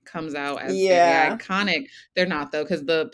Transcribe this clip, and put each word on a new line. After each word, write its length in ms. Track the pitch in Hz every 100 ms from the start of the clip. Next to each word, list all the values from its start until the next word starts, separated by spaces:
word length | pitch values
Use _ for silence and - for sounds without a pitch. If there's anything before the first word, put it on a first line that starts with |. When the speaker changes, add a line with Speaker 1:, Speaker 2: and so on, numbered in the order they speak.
| -
Speaker 1:
comes 300 | 170 160 143
out 260 | 143 139
as 120 | -
very 100 | 190
Speaker 2:
Yeah. 520 | 190 175 170 165 143 226
Speaker 1:
iconic. 520 | - 190 202 160 139 - - -
They're 120 | 180
not, 240 | 151 143
though, 120 | 151
'cause 220 | 147 170 143
the 240 | 160 160